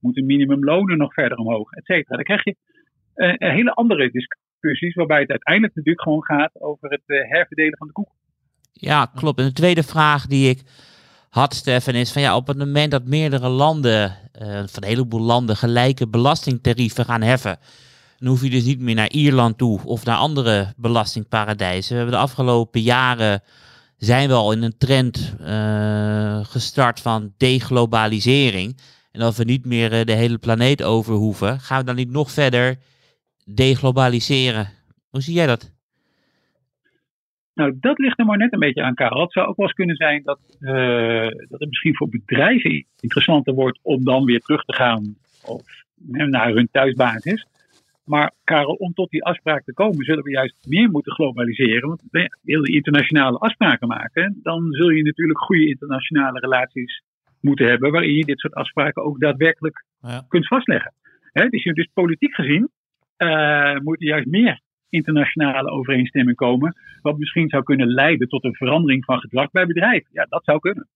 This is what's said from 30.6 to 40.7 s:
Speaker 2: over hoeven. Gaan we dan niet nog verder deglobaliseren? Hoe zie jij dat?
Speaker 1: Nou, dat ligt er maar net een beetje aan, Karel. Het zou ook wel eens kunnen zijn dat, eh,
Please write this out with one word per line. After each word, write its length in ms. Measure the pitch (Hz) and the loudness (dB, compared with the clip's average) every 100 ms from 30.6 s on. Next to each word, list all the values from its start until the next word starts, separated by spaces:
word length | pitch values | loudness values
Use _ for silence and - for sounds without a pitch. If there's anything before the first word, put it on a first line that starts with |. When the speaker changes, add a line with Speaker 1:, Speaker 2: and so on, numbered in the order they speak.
| 123 143 | 2 2
Speaker 2:
over 320 | 76 113 110 | 2 0 2
hoeven. 460 | 110 107 98 98 131 | 0 0 0 -4 -4
Gaan 180 | 131 135 | -4 -4
we 40 | 127 | -2
dan 100 | 123 | -4
niet 140 | 123 | -4
nog 200 | 135 139 | -2 -4
verder 460 | - 139 123 123 131 _ _ _ _ _ _ - | 0 2 4 2 -2 _ _ _ _ _ _ -8
deglobaliseren? 1120 | 104 131 131 131 127 127 120 - 139 127 110 101 - _ _ _ | 2 4 4 2 4 2 2 0 2 2 0 -4 -10 _ _ _
Hoe 100 | 135 | -8
zie 140 | 135 | -4
jij 120 | 170 160 | 0 2
dat? 260 | 117 - _ _ _ _ _ _ _ _ _ _ _ _ _ _ _ _ _ _ | 0 -4 _ _ _ _ _ _ _ _ _ _ _ _ _ _ _ _ _ _
Speaker 1:
Nou, 220 | - 143 131 | -2 -2 0
dat 180 | 240 302 | -2 2
ligt 200 | 269 - | 0 2
er 60 | |
maar 120 | 220 208 | 2 4
net 160 | 233 | 2
een 60 | 220 | 2
beetje 240 | 147 135 | 0 0
aan, 120 | 127 | -2
Karel. 260 | 123 127 127 | 0 -2 0
Het 120 | 175 | -2
zou 140 | - - | 0 -2
ook 100 | - | 0
wel 100 | 196 | -2
eens 80 | |
kunnen 220 | - 180 156 | 0 -2 0
zijn 260 | 156 147 | 0 0
dat, 160 | 143 143 _ _ | -4 -8 _ _
eh, 680 | 135 | -4